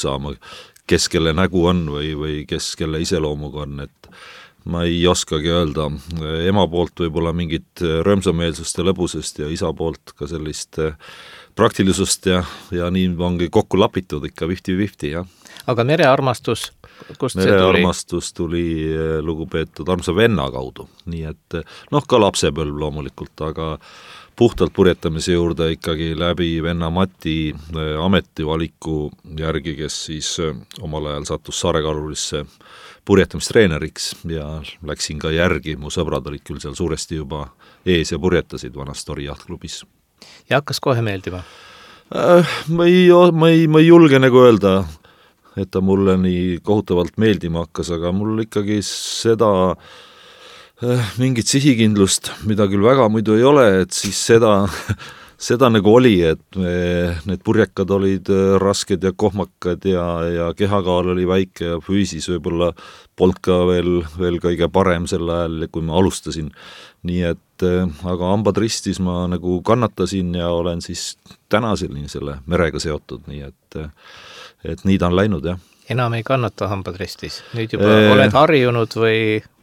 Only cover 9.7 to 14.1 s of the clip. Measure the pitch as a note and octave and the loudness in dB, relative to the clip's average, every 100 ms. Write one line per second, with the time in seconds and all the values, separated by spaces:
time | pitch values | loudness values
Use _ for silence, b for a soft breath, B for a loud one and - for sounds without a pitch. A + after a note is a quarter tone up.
9.7 | D2 E2 D2+ - - D2 D#2+ D#2 D2+ - | -4 -6 -6 -16 -14 -10 -8 -10 -10 -12
10.7 | - D#2 D#2 B B B B B - A2+ | -6 -6 -6 B B B B B 0 0
11.7 | - F#2+ F#2 F#2+ - - F2+ F2 B B | 2 0 2 0 -2 0 0 -2 B B
12.7 | F2 F2 F#2 F#2 E2+ F2 F2 E2+ G#2+ - | -6 -2 0 0 -2 -2 -2 0 0 0
13.7 | F#2 G2+ - F#2 | 0 0 0 -8